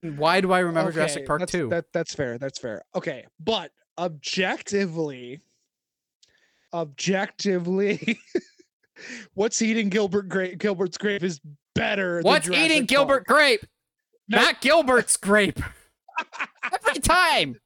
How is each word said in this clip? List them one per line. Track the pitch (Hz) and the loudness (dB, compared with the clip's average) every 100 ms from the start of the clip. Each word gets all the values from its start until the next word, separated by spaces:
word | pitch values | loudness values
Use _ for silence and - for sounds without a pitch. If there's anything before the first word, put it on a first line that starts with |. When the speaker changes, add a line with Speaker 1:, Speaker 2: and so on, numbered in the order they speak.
Speaker 1:
Why | 170 147 151 175 | -8 -2 2 2
do | 190 | 4
I | 185 | 2
remember | 175 165 175 | 2 0 0
Jurassic | 160 156 147 | 0 -2 -2
Speaker 2:
Okay, | 139 | -4
Speaker 1:
Park | 151 | -2
Speaker 2:
that's, | 175 | 0
Speaker 1:
two? | 180 135 | 0 -2
Speaker 2:
that, | 170 160 | -2 -2
that's | 175 165 | -4 -4
fair, | - 135 120 | -4 -6 -4
that's | 135 - | -8 -8
fair. | 123 104 - | -10 -10 -8
Okay, | 113 - 131 - _ | -8 -6 -10 -14 _
but | 160 220 160 _ _ - | -4 -4 -4 _ _ -6
objectively, | 180 156 - - 190 285 - 202 196 165 156 131 123 139 _ _ _ _ _ _ _ _ _ _ _ _ _ | -6 -6 -8 -2 -2 -2 -4 -2 -2 -2 -6 -6 -14 -16 _ _ _ _ _ _ _ _ _ _ _ _ _
objectively, | 170 160 139 - 190 202 - 202 185 175 190 202 208 - 233 _ - - _ _ _ | -8 -8 -6 -2 -2 -2 -4 -2 -2 0 -2 0 -2 -4 -6 _ -6 -6 _ _ _
<laughs> | _ _ - 240 214 | _ _ -18 -18 -16
What's | - 214 - | -4 -2 0
Eating | 226 220 208 | 0 2 0
Gilbert | 196 202 196 196 | 0 0 -2 -2
Gra-, | 190 185 180 | -2 -2 -2
Gilbert's | 208 190 185 - | -2 0 -2 -2
Grape | 208 202 | -4 -2
is | 180 156 156 147 _ | -4 -6 -14 -20 _
better | - 220 208 185 175 | -4 -2 -2 -2 0
than | |
Speaker 1:
What's | 170 294 170 | 2 2 2
Eating | 214 320 | 0 2
Speaker 2:
Jurassic | 311 240 | 2 2
Speaker 1:
Gilbert | 269 285 269 185 | 2 4 2 4
Speaker 2:
Park. | 269 | 4
Speaker 1:
Grape? | 285 226 - _ _ _ _ _ _ | 4 2 -2 _ _ _ _ _ _
Speaker 2:
No. | 208 | 4
Speaker 1:
Not | 285 277 | 4 2
Gilbert's | 254 320 277 247 - - | 4 4 6 2 2 -2
Grape. | 190 208 196 - - - _ _ _ - | 2 4 4 -2 -8 -10 _ _ _ -10
Speaker 2:
<laughs> | 320 - - _ 247 | -10 -8 -12 _ -6
Speaker 1:
Every | - - 320 | -2 -2 0
time. | - 339 349 269 151 120 | 4 4 6 4 0 -4